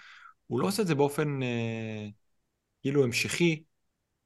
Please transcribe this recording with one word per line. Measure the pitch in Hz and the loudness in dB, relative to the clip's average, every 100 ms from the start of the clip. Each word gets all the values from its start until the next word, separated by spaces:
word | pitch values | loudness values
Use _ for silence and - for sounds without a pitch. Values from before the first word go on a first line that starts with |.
| - - - - - | -20 -20 -20 -20 -4
הוא | 120 | 0
לא | 170 | 0
עושה | 196 | 0
את | 190 | 0
זה | |
באופן, | 139 143 143 151 139 | 2 2 2 -2 -2
אה, | 127 117 113 113 110 107 104 107 _ _ _ _ _ _ | -2 -2 -2 -4 -6 -8 -10 -12 _ _ _ _ _ _
כאילו | 135 143 | -2 2
המשכי, | 123 117 107 - 170 156 - _ _ _ _ _ | 2 2 -2 2 2 2 -6 _ _ _ _ _